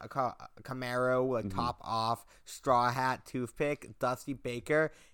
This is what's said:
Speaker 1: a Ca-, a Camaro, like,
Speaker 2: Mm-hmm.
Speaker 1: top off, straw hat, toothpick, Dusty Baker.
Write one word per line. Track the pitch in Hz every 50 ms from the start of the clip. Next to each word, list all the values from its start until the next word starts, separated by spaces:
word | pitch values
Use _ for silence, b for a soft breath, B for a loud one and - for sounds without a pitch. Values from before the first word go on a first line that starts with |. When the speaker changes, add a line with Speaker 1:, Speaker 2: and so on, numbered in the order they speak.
Speaker 1:
a | - -
Ca-, | - 147 131 117 - - - - - -
a | 110
Camaro, | - 135 127 127 123 123 127 127 127 127 127 127 131
like, | 127 117 110
Speaker 2:
Mm-hmm. | 101 95
Speaker 1:
top | - 117 120 123 - -
off, | - 113 113 110 113 117 - - - b b b
straw | b - - - 143 127 123 120 123
hat, | 120 131 131 131 127 - -
toothpick, | - - 131 123 113 - - 151 147 147 - - - 113 -
Dusty | - 147 - - - - 139
Baker. | - - 127 120 120 117 - 151 156 160 151 b b b b